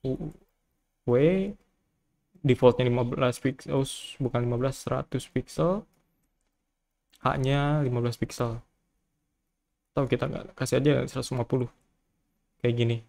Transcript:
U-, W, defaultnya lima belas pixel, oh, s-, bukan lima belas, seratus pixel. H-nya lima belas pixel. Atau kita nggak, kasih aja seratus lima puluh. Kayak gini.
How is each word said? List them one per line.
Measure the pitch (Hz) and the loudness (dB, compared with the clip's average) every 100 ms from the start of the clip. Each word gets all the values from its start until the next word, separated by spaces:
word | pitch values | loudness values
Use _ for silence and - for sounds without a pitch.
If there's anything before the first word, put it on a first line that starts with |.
| 131 | -4
U-, | 131 156 - _ _ _ _ _ _ - | -4 -6 -12 _ _ _ _ _ _ 2
W, | 123 156 190 196 208 _ _ _ _ _ _ _ _ | 4 4 2 -2 -8 _ _ _ _ _ _ _ _
defaultnya | 139 123 127 120 123 | 0 6 6 6 0
lima | 120 120 | 0 -2
belas | 123 127 - | 0 -2 0
pixel, | 127 131 - 139 | -4 -4 -4 -2
oh, | 135 | -2
s-, | - - - | -8 -14 -6
bukan | 127 120 | -2 0
lima | 120 120 | -2 0
belas, | 135 - | -2 -4
seratus | - 131 - 131 - | -4 -4 -4 -8 -4
pixel. | 127 - - 165 196 - _ _ _ _ _ _ _ _ _ _ _ _ _ | -6 -6 -2 0 0 -6 _ _ _ _ _ _ _ _ _ _ _ _ _
H-nya | 131 139 131 143 143 151 135 | -2 0 0 2 2 2 2
lima | 123 | 0
belas | 120 117 | -2 -2
pixel. | - - 120 117 - _ _ _ _ _ _ _ _ _ _ _ _ - | -6 -4 -4 -4 -12 _ _ _ _ _ _ _ _ _ _ _ _ -4
Atau | |
kita | 131 123 135 | 0 0 -2
nggak, | - - | -6 -12
kasih | - 131 131 | -8 0 2
aja | 143 131 135 | 4 2 0
seratus | 127 123 | -6 -4
lima | 127 117 | -4 -2
puluh. | 131 123 _ _ _ _ _ _ _ _ _ | -2 -2 _ _ _ _ _ _ _ _ _
Kayak | 123 120 | -2 0
gini. | 117 117 | 0 -2